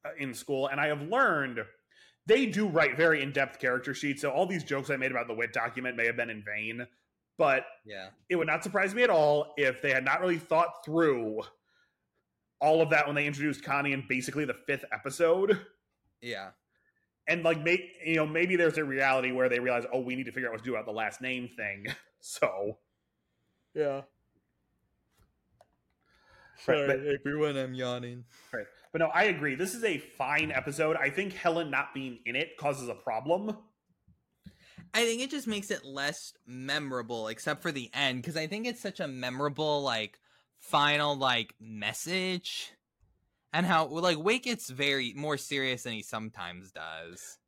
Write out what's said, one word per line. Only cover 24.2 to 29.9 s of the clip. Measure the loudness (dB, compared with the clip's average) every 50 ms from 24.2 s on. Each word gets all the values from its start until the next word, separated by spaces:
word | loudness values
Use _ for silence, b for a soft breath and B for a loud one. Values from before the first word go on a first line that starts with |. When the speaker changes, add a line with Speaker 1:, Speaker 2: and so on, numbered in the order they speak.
| _ _ _ _ _ _ _ _ _ _ _ _ _ _ _ _ _ _ _ _ _ _ _ _ _ _ _ _ -20 _ _ _ _ _ _ _ b b b b b b b b b b b -10 2 4
Speaker 1:
Right, | 4 4
Speaker 2:
Sorry, | 6 4
Speaker 1:
but | 2 2 2
Speaker 2:
everyone, | 0 -2 0 0 -2 0 2 0 0 0
I'm | -2 -4 -4 -4
yawning. | -4 -4 -2 -4 -4 -6 -10 -12 -14 -16 _ _ -20 -18 -10
Speaker 1:
Right. | -10 -10 -10 -10 b b b b
But | -2 0
no, | 0 2 4
I | 4 4
agree. | 4 2 2 0 -2 -2
This | -2 -4 -4 -4
is | -2 -2
a | -2